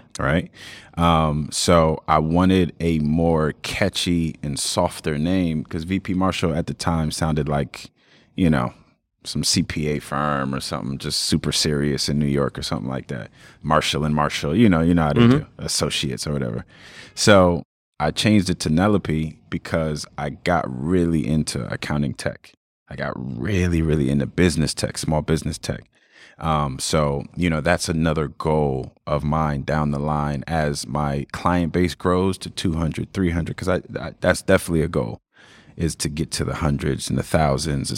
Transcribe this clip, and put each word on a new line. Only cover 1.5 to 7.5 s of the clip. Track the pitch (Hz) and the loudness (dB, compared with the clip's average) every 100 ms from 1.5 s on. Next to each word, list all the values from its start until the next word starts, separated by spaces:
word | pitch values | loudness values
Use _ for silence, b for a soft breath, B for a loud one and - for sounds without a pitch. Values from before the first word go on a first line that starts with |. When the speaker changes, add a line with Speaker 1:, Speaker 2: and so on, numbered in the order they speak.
Speaker 1:
so | - - 85 80 76 - | -2 4 6 6 2 2
I | 78 | 2
wanted | 78 85 92 95 85 - | 4 2 4 4 2 0
a | 85 82 | 0 2
more | 73 82 82 82 76 - | 2 2 2 2 0 -2
catchy | - - 98 - - 85 80 - | -8 -2 -2 0 0 0 0 -4
and | 73 69 | -6 -4
softer | - - 87 - 82 73 | -2 0 -2 -2 -4 -2
name | 82 95 85 78 - | 0 0 0 -2 -4
'cause | 85 | -8
V | 82 95 | -4 -4
P | - | -2
Marshall | 92 92 - 87 | 0 0 0 -2
at | 78 80 | -2 -4
the | - | -4
time | - 82 78 | -2 0 -2
sounded | - 80 76 | -2 -2 0
like, | 71 | 0